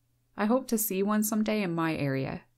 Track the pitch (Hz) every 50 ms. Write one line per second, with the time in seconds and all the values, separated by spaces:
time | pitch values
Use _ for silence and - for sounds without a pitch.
0 | _ _ _ _ _ _ - - 202 208 247 269 262 - 233 214 - - 185 190
1 | 196 208 214 214 214 214 226 214 214 220 214 214 202 175 165 165 165 160 156 -
2 | 143 139 135 135 131 - - 175 - _ _